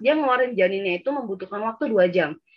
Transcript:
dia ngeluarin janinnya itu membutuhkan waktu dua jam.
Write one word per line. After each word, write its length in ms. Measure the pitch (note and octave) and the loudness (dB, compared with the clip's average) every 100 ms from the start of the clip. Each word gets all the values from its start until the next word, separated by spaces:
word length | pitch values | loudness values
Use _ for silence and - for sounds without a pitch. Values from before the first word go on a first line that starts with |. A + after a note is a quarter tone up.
dia 160 | A3+ D#4 | 0 2
ngeluarin 400 | C4+ B3 B3+ G3 | 2 2 0 2
janinnya 400 | F#3 G3 G3 F3+ | 0 0 -4 -4
itu 140 | - | -4
membutuhkan 480 | C#4+ A3+ F#3+ F#3 G3+ | -6 -6 -10 -8 -6
waktu 240 | A3 A3+ C#4+ | -6 -4 0
dua 240 | G#3 F3+ | 4 4
jam. 240 | F3+ D3+ D#3 _ | 4 0 -4 _